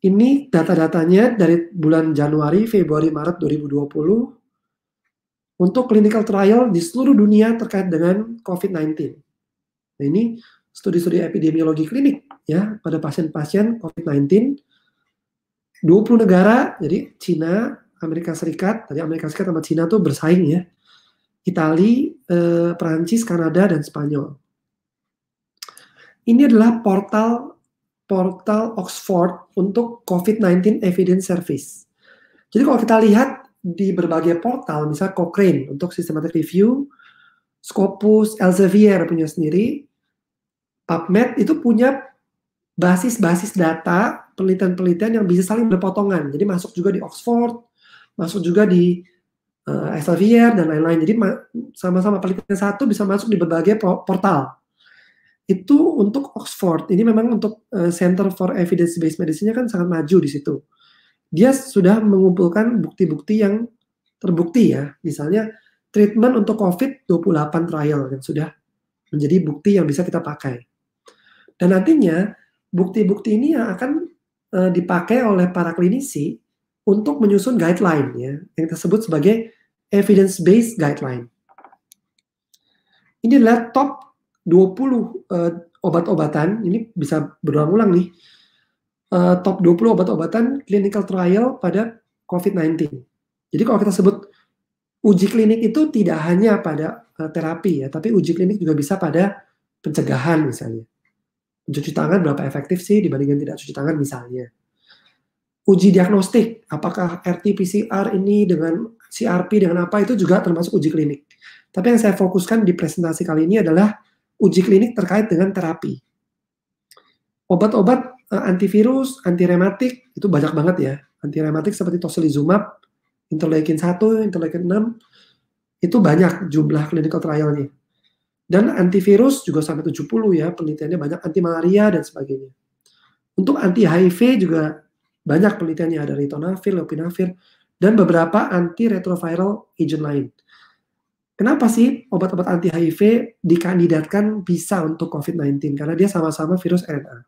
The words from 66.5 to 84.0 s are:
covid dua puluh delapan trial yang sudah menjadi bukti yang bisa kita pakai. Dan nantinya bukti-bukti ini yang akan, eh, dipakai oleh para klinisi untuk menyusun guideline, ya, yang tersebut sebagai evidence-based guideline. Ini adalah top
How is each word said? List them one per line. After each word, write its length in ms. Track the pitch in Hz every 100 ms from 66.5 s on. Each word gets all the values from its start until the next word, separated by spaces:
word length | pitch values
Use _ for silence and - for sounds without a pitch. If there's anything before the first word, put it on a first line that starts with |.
| 220
covid 480 | 190 175 277 - _
dua 80 | 170
puluh 240 | 196 160
delapan 220 | 151 165 170
trial 360 | 160 147 147 131
yang 80 | 135
sudah 320 | - 156 160 _ _ _ _ _ _
menjadi 260 | 151 147 185
bukti 300 | 156 147 202 202
yang 80 | 151
bisa 160 | 143 175
kita 160 | 170
pakai. 400 | 160 151 139 123 _ _ _ _ _ _ _ _ _ _
Dan 160 | 180
nantinya 600 | 190 190 320 196 165 208 - _ _ _
bukti-bukti 640 | 175 180 220 190 202 - 214
ini 200 | 285 311
yang 80 | 226
akan, 320 | 180 262 311 349 _ _ _ _
eh, 160 | 190 185
dipakai 520 | 180 180 180 175 240 240
oleh 240 | 190 180
para 240 | 180 165
klinisi 640 | 165 180 247 - 151 147 233 _ _ _ _ -
untuk 320 | 202 247 285
menyusun 400 | 208 202 196 240
guideline, 520 | 165 175 180 156 123
ya, 200 | 123 127 143 -
yang 140 | - 160
tersebut 400 | 170 185 208 220
sebagai 400 | 160 156 226 226 _ _ _ _
evidence-based 880 | 202 202 196 190 - 170 214 226 -
guideline. 520 | 147 143 135 123 120 _ _ _ - _ _ _ _ _ _ _ _ _ _ _ _ _ _ _ 226
Ini 160 | 269
adalah 320 | 220 233 226
top 440 | 269 277 -